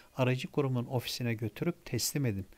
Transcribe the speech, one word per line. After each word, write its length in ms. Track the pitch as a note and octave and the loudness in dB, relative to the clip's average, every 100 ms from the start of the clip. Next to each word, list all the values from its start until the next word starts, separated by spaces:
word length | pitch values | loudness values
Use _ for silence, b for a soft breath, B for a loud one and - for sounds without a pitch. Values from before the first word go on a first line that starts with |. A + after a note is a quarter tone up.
| B - | B 0
aracı 320 | B2+ C3 F#3 | 2 2 0
kurumun 380 | - C3+ B2 B2 | 0 2 2 0
ofisine 480 | C3 - - A#2+ | -2 -2 -2 -2
götürüp 520 | A2 A2 - D#3 E3+ - | 0 -2 -2 -2 -2 -2
teslim 400 | A#2+ - D3+ C3 | -2 0 2 0
edin. 220 | G2 - | 0 -4